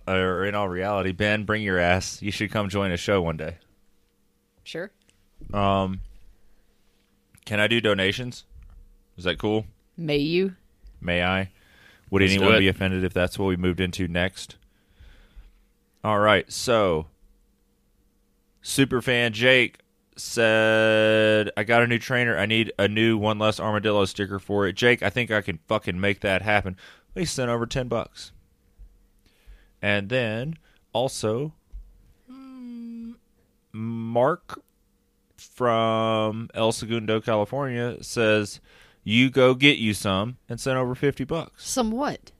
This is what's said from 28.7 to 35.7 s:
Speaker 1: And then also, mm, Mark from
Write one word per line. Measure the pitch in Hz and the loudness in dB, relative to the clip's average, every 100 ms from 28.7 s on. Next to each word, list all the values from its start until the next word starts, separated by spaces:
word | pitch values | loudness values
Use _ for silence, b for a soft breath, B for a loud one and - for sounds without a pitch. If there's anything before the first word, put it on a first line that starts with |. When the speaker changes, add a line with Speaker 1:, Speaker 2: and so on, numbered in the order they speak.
| _ - _ _ _ _ b b b b _ | _ -20 _ _ _ _ b b b b _
Speaker 1:
And | 101 104 98 | -2 -2 0
then | 127 113 110 143 165 b b _ | -2 -2 -4 -6 -10 b b _
also, | 113 131 - 110 113 151 - _ - - _ _ _ _ | -4 -2 -2 -2 -2 -4 -10 _ -18 -18 _ _ _ _
mm, | 262 262 262 247 240 233 233 233 233 _ _ _ _ _ | -20 -20 -18 -16 -14 -14 -14 -14 -16 _ _ _ _ _
Mark | 107 113 113 113 117 131 175 - - _ _ _ _ _ _ _ _ | -10 -8 -6 -2 2 2 0 -8 -18 _ _ _ _ _ _ _ _
from | - - 123 | -20 -4 0